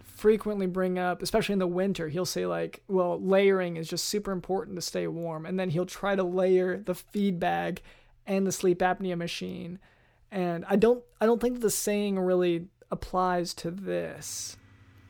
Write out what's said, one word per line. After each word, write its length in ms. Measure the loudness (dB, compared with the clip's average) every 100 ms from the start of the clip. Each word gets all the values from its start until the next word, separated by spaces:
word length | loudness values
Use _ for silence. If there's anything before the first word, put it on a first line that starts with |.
frequently 600 | -20 0 4 4 0 -2 -2
bring 320 | 0 0 0
up, 240 | -2 -4
especially 320 | 0 0 2
in 60 | 0
the 80 | 0
winter, 400 | 0 0 -2 -4
he'll 180 | -4 -2
say, 200 | -2 -2
like, 360 | -2 -6 -8 -2
"Well, 340 | 0 2 0
layering 540 | 4 6 6 4 0 -4
is 140 | -4
just 160 | -4 -2
super 260 | -2 -2
important 460 | -4 -2 -4 -4 -8
to 40 |
stay 240 | -6 -4 -4
warm," 380 | -4 -6 -6 -4
and 140 | -2
then 120 | 0
he'll 140 | 0 -2
try 300 | -2 0 0
to 80 |
layer 540 | 2 2 6 6 4 0
the 180 | -4 -6
feed 420 | -6 0 0 2
bag 440 | 0 0 -2 -6 -10 -20 _ _ -4
and 220 | 0 0
the 40 |
sleep 260 | 2 2 4
apnea 380 | 2 0 -4 -4
machine. 600 | -4 -6 -8 -10 -12 -14 _ _ _ _ _
And 320 | -4 -2 -2 0
I 80 | 4
don't, 260 | 6 4 -2 0
I 60 | 2
don't 160 | 4
think 180 | 2 0
the 100 | 0
saying 480 | 0 0 0 0 0
really 500 | 2 4 2 0 -4 _ -10
applies 640 | -10 -4 0 0 0 -2 -6
to 160 | -8
this. 840 | -6 -4 -4 -4 -8 -10 -10 -10 -14 -20 -20 -20 -20